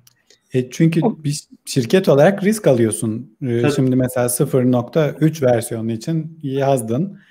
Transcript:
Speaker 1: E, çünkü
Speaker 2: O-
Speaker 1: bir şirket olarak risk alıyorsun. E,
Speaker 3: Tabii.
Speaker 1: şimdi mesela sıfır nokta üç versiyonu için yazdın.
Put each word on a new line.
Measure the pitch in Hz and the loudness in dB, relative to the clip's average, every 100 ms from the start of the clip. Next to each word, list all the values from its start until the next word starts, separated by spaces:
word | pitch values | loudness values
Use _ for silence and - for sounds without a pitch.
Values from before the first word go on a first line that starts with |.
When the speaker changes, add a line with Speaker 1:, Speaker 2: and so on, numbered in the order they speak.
| _ _ _ _ _ | _ _ _ _ _
Speaker 1:
E, | 131 127 | -4 -4
çünkü | - 165 165 | 0 2 2
Speaker 2:
O- | 220 - | -2 -2
Speaker 1:
bir | 143 147 - - | -6 -6 -10 -20
şirket | - 139 120 190 190 | -6 -4 2 2 4
olarak | 139 165 202 | 4 4 4
risk | 185 220 160 | -2 0 2
alıyorsun. | 123 113 104 113 110 131 _ | 2 2 0 -6 -6 -10 _
E, | 135 117 | -4 0
Speaker 3:
Tabii. | 143 | 0
Speaker 1:
şimdi | 143 131 127 | 0 0 2
mesela | 127 123 123 | 0 -2 -2
sıfır | - 147 135 | -2 0 2
nokta | 127 123 120 160 147 - | 2 0 0 -2 -2 0
üç | 156 156 | 0 2
versiyonu | 127 117 - 113 113 | 2 2 -2 -6 -6
için | 113 160 165 156 - | -6 -4 -4 -6 -10
yazdın. | 139 135 135 135 110 123 196 - _ | -6 -2 0 0 0 -2 -4 -8 _